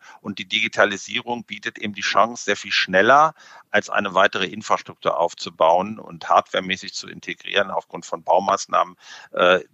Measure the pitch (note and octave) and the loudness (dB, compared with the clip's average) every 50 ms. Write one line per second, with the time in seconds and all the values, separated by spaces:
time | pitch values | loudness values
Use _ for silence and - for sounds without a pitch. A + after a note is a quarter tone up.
0 | - - - - - G#2+ G2 - G2+ F#2 - A2 A2 G#2+ - A#2 G#2 G#2 G2+ F#2+ | -20 -20 -20 -14 -12 -10 -10 -10 -10 -6 -4 -4 -4 -2 0 2 2 2 2 -4
1 | - - G#2 A#2+ A#2 A#2 A#2+ A#2+ G#2+ - G#2 G#2+ - A2+ - - A#2 G#2 G2+ F#2+ | -10 -8 -10 -10 -6 -6 -8 -8 -8 -14 -16 -10 -10 -12 -10 -8 -10 -10 -8 -6
2 | - - - G2 G#2 A#2 A#2+ - - G2+ G2+ - - G2 - - - - F2+ F#2+ | -4 0 2 2 2 2 0 -8 -4 -4 -4 -4 -4 -2 -2 -2 0 2 2 4
3 | G2 A#2 C3+ D3 D#3 D#3+ - _ - - - - - _ - G#2 - - G2+ G#2+ | 6 6 8 6 6 4 2 _ -20 -20 -20 -20 -16 _ -2 -2 -2 0 -4 -4
4 | G#2 G2 F2+ F#2 G2 G#2 - G#2 F#2+ E2+ F#2+ G#2+ A2 - G2+ F2 - - E2+ _ | -2 0 2 4 4 4 2 0 -4 -4 -6 -8 -4 -2 -2 -2 -2 -8 -16 _
5 | - F2 D2 C#2 E2+ E2+ - - - F#2+ E2+ - E2 D#2+ E2+ F2+ F#2+ G#2+ A2 G#2+ | -2 -2 0 0 0 -2 -2 -6 -12 -12 0 2 4 4 4 4 2 -2 -6 -12
6 | - F2 E2+ D#2+ - - F2 G2 - - - F#2+ F#2+ F#2 F#2+ F#2 - F#2+ - - | -14 -18 -16 -12 -2 2 4 4 4 2 -4 -4 -2 -2 -6 -6 -6 -12 -12 -12
7 | - F#2+ E2 - - F2+ F2 _ - F2+ F2+ G2 G2 F#2+ - E2+ - _ - D#2+ | -12 -12 -16 -16 -12 -12 -12 _ -8 -4 -2 -2 -2 0 -4 -8 -8 _ -14 -14
8 | - - F2 E2 - - E2 F#2 G2 G2 G2 G2 - - F2+ E2+ F2 F2+ F2+ _ | -10 -10 -10 -10 -2 2 2 2 4 2 0 0 -2 -2 0 0 0 0 -4 _
9 | _ - - - - - - - F2+ F2+ F#2 F2+ - _ | _ -20 -20 -20 -20 -12 -2 2 4 4 4 2 0 _